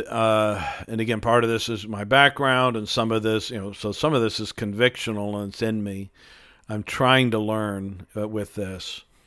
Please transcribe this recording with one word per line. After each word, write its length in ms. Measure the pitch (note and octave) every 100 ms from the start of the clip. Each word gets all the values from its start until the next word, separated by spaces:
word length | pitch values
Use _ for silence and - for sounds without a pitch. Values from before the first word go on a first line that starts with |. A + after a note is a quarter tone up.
| -
uh, 540 | A2+ A2 G#2+ G#2+ G2+ E2+ - -
and 120 | A2+
again, 180 | A2+ A2
part 220 | A#2 A#2+
of 60 | A#2
this 200 | A2+ A2+
is 180 | A2 G#2+
my 160 | G#2
background, 720 | G#2 C3+ C#3 C#3 C3+ B2+ B2+ A2+
and 100 | G#2
some 220 | - A2+
of 100 | A2+
this, 280 | A2 A2 -
you 100 | A#2
know, 120 | G2
so 200 | G2 G#2+
some 220 | G2+ D3+
of 80 | C#3+
this 180 | A2+ -
is 120 | G#2+
convictional 840 | - G#2+ G2+ B2 - - G#2 G2+ G#2
and 100 | G2+
it's 80 | -
in 220 | A2+ A2
me. 260 | G2+ G2 G2 _ - - - _ -
I'm 140 | G#2+
trying 480 | G2+ - B2+ C3 B2
to 80 | A2
learn, 680 | G#2+ A2 G#2 G2 G2 F#2+ F2+ G#2+
uh, 100 | G#2+
with 280 | G#2+ G2+ -
this. 460 | F#2+ F#2 - - - _